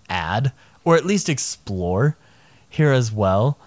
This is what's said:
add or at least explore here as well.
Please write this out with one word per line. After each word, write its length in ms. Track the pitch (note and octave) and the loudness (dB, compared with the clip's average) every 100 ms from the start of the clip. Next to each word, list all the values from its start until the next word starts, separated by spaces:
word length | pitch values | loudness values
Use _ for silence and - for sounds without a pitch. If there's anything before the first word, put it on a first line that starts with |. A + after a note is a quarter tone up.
| - | -8
add 440 | F2+ D#2+ G2+ C3+ - - _ - | -6 -2 -2 -2 -6 -18 _ 2
or 100 | E3 | 2
at 100 | D3+ | 2
least 220 | G3+ - | -2 -2
explore 840 | C#3 - - - F#2+ F2 F#2 C#3+ - _ - _ - _ | -4 -4 -8 -8 -4 -2 0 0 -2 _ -20 _ -20 _
here 220 | - D3+ | 0 2
as 180 | C3 A#2 | 2 0
well. 460 | G#2+ G2 G2 B2+ C#3+ | 0 0 2 0 -2